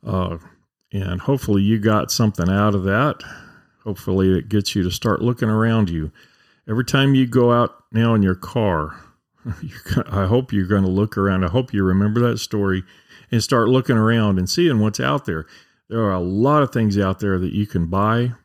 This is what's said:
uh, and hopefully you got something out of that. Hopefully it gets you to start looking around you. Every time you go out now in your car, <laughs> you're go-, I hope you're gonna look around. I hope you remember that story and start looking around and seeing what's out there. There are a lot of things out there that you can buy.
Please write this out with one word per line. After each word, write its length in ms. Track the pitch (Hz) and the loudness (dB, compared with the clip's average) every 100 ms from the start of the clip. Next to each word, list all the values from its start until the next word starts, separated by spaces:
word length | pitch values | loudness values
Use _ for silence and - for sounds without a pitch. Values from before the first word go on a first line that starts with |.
| 110 | -4
uh, 320 | 95 90 85 - _ _ _ _ | -4 -4 -6 -14 _ _ _ _
and 280 | 98 95 90 | -8 -6 -6
hopefully 440 | - 135 - 101 | -2 -4 0 0
you 160 | 98 113 | 2 0
got 320 | 110 107 - | 2 0 -2
something 360 | - 113 - 87 | 0 0 0 0
out 260 | 98 104 101 | 2 2 0
of 80 | |
that. 400 | 92 101 147 - - - - - _ _ | 0 0 0 -4 -12 -20 -20 -20 _ _
Hopefully 540 | - 95 - 95 95 92 | -12 -10 -2 0 2 2
it 120 | - | 0
gets 260 | 104 98 107 | -2 -2 -2
you 80 | |
to 80 | 90 | -2
start 320 | 90 117 98 | -2 -2 0
looking 260 | 117 120 110 | 0 -2 0
around 400 | 110 113 113 101 | 0 2 2 0
you. 220 | 82 78 - _ _ _ _ - | -2 -6 -10 _ _ _ _ -6
Every 160 | 110 123 | -4 -2
time 300 | 143 139 135 | 0 4 4
you 100 | 127 | 2
go 260 | 123 120 | 4 4
out 220 | 120 117 - _ | 4 0 -4 _
now 220 | 110 117 | 0 2
in 80 | 113 | 4
your 140 | 98 92 | 2 0
car, 640 | - - 107 85 76 - - _ | -4 -2 0 0 -4 -10 -20 _
<laughs> 220 | _ _ - - | _ _ -12 -10
you're 160 | - - - - | -12 -16 -6 -4
go-, 80 | - | -2
I 160 | 98 95 | -2 2
hope 260 | 120 131 | 0 0
you're 140 | 104 92 | -4 0
gonna 200 | 104 95 | 0 2
look 300 | 95 107 - | 0 0 0
around. 260 | 98 92 | 0 0
I 60 | 92 | 0
hope 240 | 101 127 | -2 -2
you 100 | 104 | 0
remember 360 | 95 92 101 110 120 | 2 2 2 2 0
that 80 | 113 | -2
story 460 | - 107 98 95 92 _ _ - - | -4 -4 0 -2 -4 _ _ -20 -4
and 100 | 120 | -2
start 280 | - 127 110 | 0 2 4
looking 280 | 127 - 117 | 2 2 2
around 400 | 110 117 107 95 | 4 2 2 0
and 100 | 92 | 0
seeing 320 | - 170 120 | 0 2 2
what's 200 | 107 104 | 0 0
out 260 | 127 143 - | -2 -2 -4
there. 220 | 80 76 - _ _ _ | -8 -8 -18 _ _ _
There 120 | 113 | -4
are 120 | 110 | -2
a 60 | 92 | -2
lot 420 | 90 95 127 151 | -2 0 2 2
of 100 | 135 | 2
things 280 | 123 110 101 | 2 2 2
out 200 | 98 95 | 0 0
there 200 | 104 95 | -2 -2
that 120 | 90 | -2
you 140 | 98 104 | -2 -2
can 220 | 95 82 | -2 -2
buy. 460 | 95 104 113 123 117 | 0 0 0 -2 -6